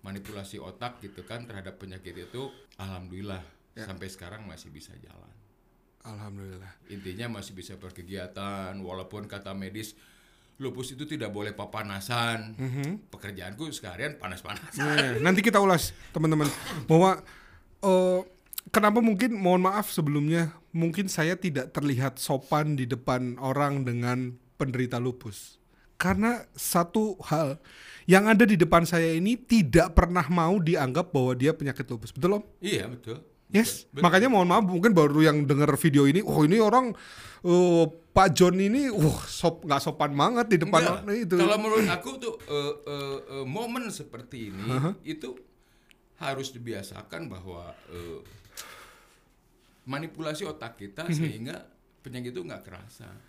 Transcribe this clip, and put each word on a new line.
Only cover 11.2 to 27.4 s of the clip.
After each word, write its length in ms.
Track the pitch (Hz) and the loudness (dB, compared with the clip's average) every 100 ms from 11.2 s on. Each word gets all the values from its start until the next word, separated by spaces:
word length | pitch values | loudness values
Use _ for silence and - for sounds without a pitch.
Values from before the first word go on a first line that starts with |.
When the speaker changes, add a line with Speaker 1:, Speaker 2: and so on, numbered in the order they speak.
| 110 | -8
Speaker 1:
boleh 220 | 101 107 | -8 -8
papanasan. 1040 | 104 101 107 104 98 98 120 120 113 110 | -8 -10 -10 -8 -10 -6 -2 -2 -4 -8
Speaker 2:
Mhm. 560 | 113 131 127 143 208 - | -8 -6 -4 -6 -6 -12
Speaker 1:
Pekerjaanku 580 | 104 98 95 90 104 160 | -16 -14 -12 -14 -12 -12
sekalian 480 | 131 101 90 139 151 | -10 -12 -8 -10 -8
panas-panasan. 640 | 95 95 85 104 - - | -12 -12 -12 -14 -12 -6
Speaker 2:
Nah, 180 | 147 147 139 117 | -2 0 0 0
nanti 200 | 156 185 | 2 4
kita 180 | 208 202 | 4 4
ulas, 320 | 196 175 - - - | 4 2 0 -10 -10
teman-teman, 380 | 170 160 156 147 - - 165 117 | -2 0 2 0 -4 -10 -12 4
bahwa, 340 | 160 190 185 - - - - _ _ | 6 6 2 -6 -20 -20 -20 _ _
eh, 400 | 196 185 185 180 185 _ _ - - | 2 4 4 2 -2 _ _ -14 -2
kenapa 280 | - 208 214 | 2 4 4
mungkin, 340 | 226 196 254 | 2 2 0
mohon 260 | 220 185 180 | 2 2 4
maaf 300 | 185 202 208 | 4 0 -4
sebelumnya, 600 | - 151 147 147 170 165 - _ | -2 0 0 0 0 0 -6 _
mungkin 360 | 165 165 160 196 | -2 -2 -2 -4
saya 280 | - 160 | -2 -2
tidak 360 | 180 185 139 131 | -2 -4 -4 -6
terlihat 460 | - 143 127 135 123 | -4 -2 0 -2 -4
sopan 580 | - 135 - 151 151 | -4 -4 0 0 0
di 120 | 143 123 | -2 -2
depan 500 | 123 131 127 127 120 | -4 -2 -2 -2 -4
orang 460 | 131 135 143 139 | -4 0 0 0
dengan 500 | 127 120 120 127 127 123 _ | -2 -2 -2 -2 -4 -10 _
penderita 420 | _ 143 123 123 127 | _ -4 -2 -2 -2
lupus. 640 | 123 127 113 101 - _ _ _ _ _ | -4 -6 -12 -16 -18 _ _ _ _ _
Karena 440 | 180 190 220 240 - | -2 0 0 -2 -8
satu 640 | - - 175 170 220 214 190 | -10 -2 0 0 0 -2 -4
hal, 340 | - 156 | -2 0